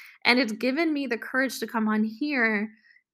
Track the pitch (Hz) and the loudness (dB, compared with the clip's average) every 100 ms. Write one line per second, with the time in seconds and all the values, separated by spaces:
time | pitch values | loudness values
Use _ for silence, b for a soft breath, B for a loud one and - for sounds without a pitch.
0 | B B - 247 220 214 254 269 339 294 | B B 2 4 2 0 -2 0 0 0
1 | 269 226 - 254 269 - 226 233 214 214 | -2 -4 -2 -2 -2 -2 -4 -2 2 2
2 | 220 220 294 277 226 214 220 b b b | 0 -2 -2 0 2 0 -2 b b b
3 | _ | _